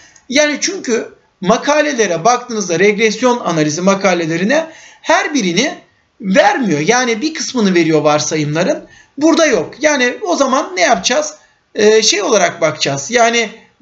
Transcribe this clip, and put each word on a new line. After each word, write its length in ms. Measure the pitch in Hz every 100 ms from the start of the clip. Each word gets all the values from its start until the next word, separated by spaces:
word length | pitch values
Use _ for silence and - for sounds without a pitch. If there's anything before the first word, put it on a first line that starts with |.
| - _ _
Yani 300 | 269 302 277
çünkü 480 | - 381 - 226 - - _ _
makalelere 840 | 185 240 285 302 294 240 196 165
baktığınızda 540 | 160 - 240 220 180 165
regresyon 640 | 202 208 226 220 254 233
analizi 400 | 185 165 151 156
makalelerine 920 | 185 196 196 175 160 165 202 302 320 - - _
her 320 | - 349 381
birini 440 | 285 185 170 302 - _ _ _ _
vermiyor. 600 | 196 233 392 370 214 147
Yani 420 | 160 247 247 220
bir 120 | 311
kısmını 400 | 320 226 254 196
veriyor 260 | 175 160 156
varsayımların. 840 | 147 147 - 156 147 156 214 339 - - _ -
Burada 280 | 320 311 302
yok. 280 | 202 202 -
Yani 380 | 302 285 247 -
o 140 | 381 277
zaman 400 | 240 269 381 370
ne 40 |
yapacağız? 540 | 311 202 - 269 302 - _ _ _
Ee, 280 | - 208 220
şey 200 | 208 349
olarak 380 | 349 208 170 -
bakacağız. 500 | 156 - 147 139 -
Yani 400 | 240 233 233 214 - _ _